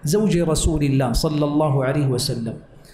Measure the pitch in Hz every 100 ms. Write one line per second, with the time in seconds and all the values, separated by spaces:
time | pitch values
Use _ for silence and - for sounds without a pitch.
0 | 143 208 208 165 165 156 - 156 143 135
1 | 127 117 160 151 147 147 156 135 131 147
2 | 135 120 - 117 113 - - - -